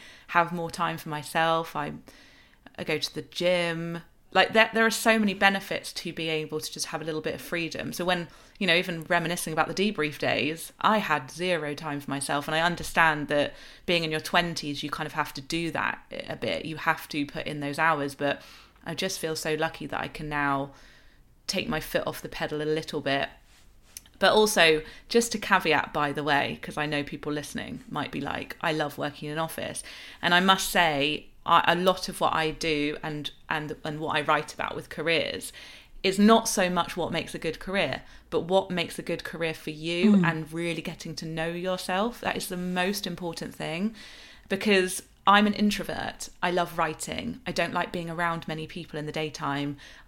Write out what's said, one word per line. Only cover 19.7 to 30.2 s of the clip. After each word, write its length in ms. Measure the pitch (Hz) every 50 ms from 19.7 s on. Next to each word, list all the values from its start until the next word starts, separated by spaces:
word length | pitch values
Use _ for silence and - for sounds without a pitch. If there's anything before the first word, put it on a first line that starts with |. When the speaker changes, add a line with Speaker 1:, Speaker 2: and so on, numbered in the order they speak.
| - - 151
Speaker 1:
that 160 | 143 - -
I 80 | - -
can 220 | - - 156 151
now 400 | 147 147 143 143 139 139 139 143 - - - - - - - - - - - _ _ _ _
take 220 | - - 190 - -
my 120 | 156 156
foot 260 | - - - 170 -
off 160 | - 156 - -
the 80 | -
pedal 320 | - - 165 147 151 151 151
a 20 |
little 380 | 151 156 160 156 - - 147 -
bit 260 | 143 139 139 - - - - - - - - - - - - - - - - - - - -
but 120 | 196 185 -
also, 500 | 214 214 208 - 202 165 160 156 151 156 - - - - -
just 240 | - 233 226 - -
to 60 | 208
caveat, 540 | - - 196 185 - 170 151 139 - - -
by 200 | 160 147 143 143
the 100 | 151 143
way, 380 | 151 143 139 123 117 - 123 -
'cause 140 | - - 156
I 80 | 151
know 160 | 151 151 143 143
people 300 | - - 143 - 151 147
listening 500 | 147 143 - - - - - - - - -
might 240 | - 151 143 - -
be 80 | 156
like, 360 | 139 143 - - - - - -
"I 100 | - 165 156
love 240 | 156 151 143 143
working 320 | - 147 147 143 - 151 147
in 40 | 151
an 60 | 160
office." 420 | 165 160 - - - - - - - - - - - - - -